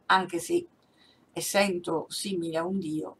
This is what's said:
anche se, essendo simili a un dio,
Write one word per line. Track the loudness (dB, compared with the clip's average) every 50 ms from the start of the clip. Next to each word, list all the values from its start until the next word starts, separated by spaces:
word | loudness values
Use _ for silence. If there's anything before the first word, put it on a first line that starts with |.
| _
anche | 4 4 4 4 2 -4 -4
se, | -2 0 0 0 0 -2 _ _ _ _ _ _ _ _ _ _ _ _ -8
essendo | -6 -4 0 2 4 4 4 2 -2 -2 -2 -2 -2 -2 -4
simili | -6 -6 -4 -4 -2 -2 -2 -2 -2
a | -2 0
un | 0 0 -2
dio, | -2 -2 -2 -4 -4 -6 -10 _